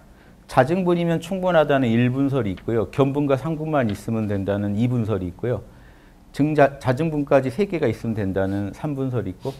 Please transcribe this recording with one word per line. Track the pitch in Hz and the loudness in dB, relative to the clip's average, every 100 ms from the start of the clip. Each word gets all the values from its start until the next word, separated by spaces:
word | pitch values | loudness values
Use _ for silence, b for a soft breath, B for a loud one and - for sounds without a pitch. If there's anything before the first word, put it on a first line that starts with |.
| - B B B - | -18 B B B -2
자증분이면 | 135 131 185 180 175 170 165 | 2 4 2 2 0 2 -2
충분하다는 | - 190 180 165 147 135 123 | -2 -4 2 4 4 4 4
일 | 113 123 | 4 2
분설이 | 127 139 135 104 | 2 0 0 -2
있고요. | 90 - 113 95 | -4 -2 -2 0
견분과 | - 139 139 143 135 | 2 2 2 0 0
상분만 | 147 151 156 151 113 | -2 -4 -2 0 0
있으면 | 98 - 113 107 | -2 -4 -4 -2
된다는 | 101 98 101 101 101 | -2 -2 -2 -2 0
이 | 123 | 0
분설이 | 123 107 101 90 | 0 -2 -2 -4
있고요. | - 117 110 - B B B B B - | -6 -4 -4 -8 B B B B B -14
증자-, | - 151 151 139 - | -2 0 4 4 2
자증분까지 | 127 127 165 151 139 139 127 | -2 0 0 -2 2 2 2
세 | 120 196 | -2 -2
개가 | 165 131 | 0 -2
있으면 | - 117 110 | -2 -4 -2
된다는 | 98 95 95 98 101 | -2 0 -2 -2 -4
삼 | - 151 139 | -6 -6 -4
분설이 | 131 123 95 | -4 -4 -6
있고, | - 135 | -8 -10